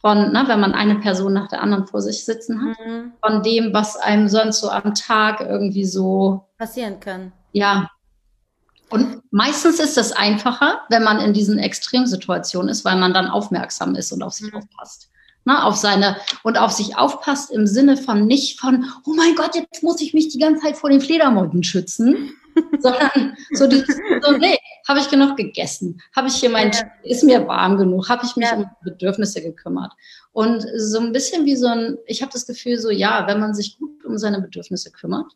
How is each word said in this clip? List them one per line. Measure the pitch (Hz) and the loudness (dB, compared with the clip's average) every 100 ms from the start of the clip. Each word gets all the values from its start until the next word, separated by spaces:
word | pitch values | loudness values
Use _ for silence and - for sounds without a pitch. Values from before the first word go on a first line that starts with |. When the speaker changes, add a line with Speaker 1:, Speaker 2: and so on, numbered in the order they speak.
Speaker 1:
von, | 214 208 202 | 4 4 4
ne, | 226 269 | 2 2
wenn | 214 | 2
man | 196 | 2
eine | - 208 208 | 2 0 2
Person | 214 185 196 | 0 -2 0
nach | 196 196 | -2 -4
der | - | -4
anderen | 208 196 190 | -2 -2 -2
vor | 208 | -4
sich | 202 208 - | -6 -8 -8
sitzen | 226 - 220 | -8 -6 -6
hat, | 233 226 | -6 -6
Speaker 2:
Mhm. | 226 226 240 - | -10 -10 -12 -4
Speaker 1:
von | 214 214 | -2 0
dem, | 208 233 226 | 2 0 2
was | 202 214 - | 0 -2 -4
einem | - 208 208 | 0 2 4
sonst | 214 220 214 | 2 2 -2
so | 202 | -4
am | 202 208 | -4 -4
Tag | 208 - 220 214 214 | -6 -2 2 2 -2
irgendwie | 185 202 202 196 190 | -6 -4 -2 -2 -4
so | 185 190 190 190 190 _ _ | -2 -2 2 0 0 _ _
Speaker 2:
Passieren | 226 254 226 196 | -12 -8 -10 -10
kann. | 202 185 185 _ _ | -12 -12 -14 _ _
Speaker 1:
Ja. | 202 202 196 170 _ _ _ _ _ _ _ _ _ _ | 0 2 2 -2 _ _ _ _ _ _ _ _ _ _
Und | 220 262 - _ | 0 0 -2 _
meistens | 202 254 294 339 320 | 0 0 2 2 2
ist | 302 - | 0 0
das | 214 | 0
einfacher, | - 208 214 247 240 294 427 - | 0 0 0 -2 0 0 0 0
wenn | 226 | 2
man | 220 214 | 4 2
in | 208 | 2
diesen | 202 202 208 | 2 2 0
Extremsituationen | 196 - - 247 247 185 - 175 175 180 196 | -2 -6 -2 0 0 -2 -4 -4 -4 -4 -4
ist, | - | -2
weil | 190 185 | 0 2
man | 185 | 2
dann | 185 185 | 2 0
aufmerksam | 208 208 - - - 175 | -2 -2 -6 -6 -6 -4
ist | 185 190 | -4 -6
und | - | -8
auf | 185 | -10
sich | - 214 | -10 -12
Speaker 2:
Mhm. | 214 | -14
Speaker 1:
aufpasst. | 208 - - - _ _ _ _ - | -16 -20 -20 -20 _ _ _ _ 0
Ne, | 196 | 2
auf | - 202 | 2 0
seine, | 208 196 196 196 - - | 0 2 2 0 -8 -4
und | 226 226 | -2 2
auf | 220 | 0
sich | 190 208 - | 0 -6 0
aufpasst | 277 - - 277 - | -2 0 -4 -4 -4
im | 220 208 | 0 2
Sinne | 208 277 269 | 6 6 4
von | - 208 214 | 2 2 4
nicht | 277 - - | 2 0 -4
von, | 262 254 - - - | 0 0 0 -8 -4
„Oh | |
mein | 311 339 | 2 4
Gott, | 330 320 | 4 0
jetzt | 330 330 - | -4 -8 -4
muss | 330 330 | -2 -2
ich | 302 | 0
mich | 311 311 | 0 0
die | 247 | 0
ganze | 311 302 | 2 2
Zeit | 302 285 | 0 -2
vor | 294 | 4
den | 277 | 4
Fledermäusen | 277 330 294 208 175 170 | 4 4 4 4 2 0
schützen“, | 165 190 175 - 233 381 - - _ | 0 -2 -4 0 2 2 -2 -14 _
Speaker 2:
<laughs> | - 320 285 | -2 0 2
Speaker 1:
sondern | 254 254 285 277 - - - | 2 4 2 2 0 -6 -8
so | 294 269 | 2 4
dieses, | 269 269 285 403 - | 4 2 -4 -2 0
so, | 285 277 | 4 4
„Nee, | 359 359 - - - | 4 0 -4 -16 -2
habe | 277 | 0
ich | 277 | 2
genug | 277 277 277 | 4 4 2
gegessen? | 196 - 175 - 185 170 - | -6 -6 -8 -8 -10 -10 -6
Habe | - 262 | -4 -2
ich | |
hier | 262 247 | 0 0
mein, | 226 214 | 2 2
Speaker 2:
Ja. | 208 214 _ | 0 -6 _
Speaker 1:
ist | - 247 | -6 4
mir | 302 247 196 | 6 6 4
warm | - 185 196 | 0 2 4
genug? | 185 185 185 | 2 0 0
Habe | 247 | -2
ich | 247 - | -2 -2
mich | 233 | 0
Speaker 2:
Ja. | 220 | 0
Speaker 1:
um | 196 _ | -4 _
Bedürfnisse | 180 170 185 196 196 190 | -14 -6 -4 -2 -4 -4
gekümmert?“ | 165 160 175 180 185 _ _ - _ | -10 -12 -10 -8 -8 _ _ -20 _
Und | 226 220 233 214 226 | -2 0 0 -4 -6
so | 214 220 | -4 -2
ein | 233 | -2
bisschen | 240 277 359 | -2 -2 -2
wie | 285 262 | 0 2
so | 247 | 0
ein, | 233 226 - - | 0 -4 -8 -10
ich | - | -8
habe | 269 | -8
das | 247 - | -10 -12
Gefühl | 240 247 240 | -12 -6 -4
so, | 220 | -2
ja, | 202 196 220 185 | -2 0 0 -2
wenn | 208 | -2
man | 214 | -2
sich | 208 208 _ | -4 -8 _
gut | 294 - | -16 -14
um | - 214 | -10 -6
seine | 214 202 | -4 -4
Bedürfnisse | 190 175 175 180 - | -6 -12 -10 -10 -12
kümmert | _ 170 202 302 | _ -8 -8 -8